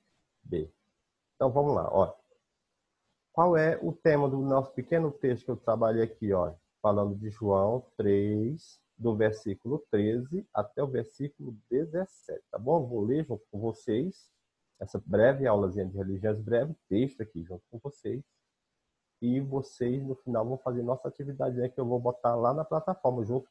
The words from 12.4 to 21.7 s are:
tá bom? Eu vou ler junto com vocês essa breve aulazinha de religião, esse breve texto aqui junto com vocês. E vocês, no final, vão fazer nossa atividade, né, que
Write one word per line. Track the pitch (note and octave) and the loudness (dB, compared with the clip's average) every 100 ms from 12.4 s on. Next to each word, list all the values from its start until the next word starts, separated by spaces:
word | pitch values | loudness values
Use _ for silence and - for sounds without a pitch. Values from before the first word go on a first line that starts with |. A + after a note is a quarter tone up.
| _ | _
tá | - | -6
bom? | A#2+ E3 | 0 0
Eu | B2 | 0
vou | A#2+ | -2
ler | G#2 C#3+ | 0 0
junto | D3+ A2 _ | -2 -8 _
com | G2+ | -6
vocês | A2+ A2 - A2 F3 - _ _ _ _ _ - | -6 -6 -4 -2 -2 -8 _ _ _ _ _ -16
essa | G2+ G2+ - | -10 -10 -2
breve | G2 A#2 C#3 C3 | 4 4 4 2
aulazinha | G#2 F#2 G2 F#2 | 2 2 -2 -6
de | G2 | -6
religião, | F#2+ F#2+ G#2+ | -6 -4 -2
esse | G#2+ | -2
breve | G#2+ A#2 D3 D#3 - | 0 0 0 -6 -2
texto | G2 C3+ - | 0 0 -4
aqui | G#2+ E2 | -10 -10
junto | E2+ F2+ _ | -12 -14 _
com | A#2 | -14
vocês. | C#3+ - A2 A#2+ - _ _ _ _ _ _ _ _ - | -14 -10 -8 -8 -10 _ _ _ _ _ _ _ _ -4
E | A#2+ C3 | -2 0
vocês, | C#3 C3+ C3+ - A#2+ C3 | -2 -4 -6 -4 -4 -2
no | C3+ C3 | -4 -8
final, | - A#2 | -4 -2
vão | A2 C3 | -2 -4
fazer | C3 B2 | -4 -4
nossa | A#2+ C3+ C3+ | -2 -4 -6
atividade, | - C#3 C#3 C3 B2 | -10 -10 -4 -4 -2
né, | |
que | B2+ | -4